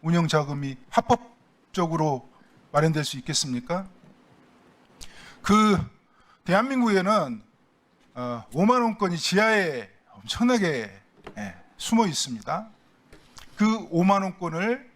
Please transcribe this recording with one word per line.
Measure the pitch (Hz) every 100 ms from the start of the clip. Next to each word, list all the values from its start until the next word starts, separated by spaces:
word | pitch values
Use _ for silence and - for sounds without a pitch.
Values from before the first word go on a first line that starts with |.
운영 | 156 170 160
자금이 | 156 143 143 139 131 -
합법적으로 | - - 240 - _ _ _ _ - 170 160 156 135 - _ _ _ _
마련될 | 147 160 156
수 | 147 135
있겠습니까? | 123 143 143 123 123 175 190 - - _ _ _ _ _ _ _ _ _ - - - -
그 | - 208 214 185 - _ _ _ _ _ -
대한민국에는, | 185 254 269 233 196 185 214 147 110 - _ _ _ _ _ _
어, | 120 123 117 -
오만 | 139 202 247
원권이 | 233 214 190 170
지하에 | - 185 220 214 180 131 101 _ _
엄청나게, | - - - 240 240 180 135 104 98 _ _ - -
예, | - - - _
숨어 | - 226 214
있습니다. | 143 - 117 104 160 220 - _ _ _ - - - - -
그 | 214 220 180
오만 | 165 185 196
원권을 | 196 180 175 160 208 254 -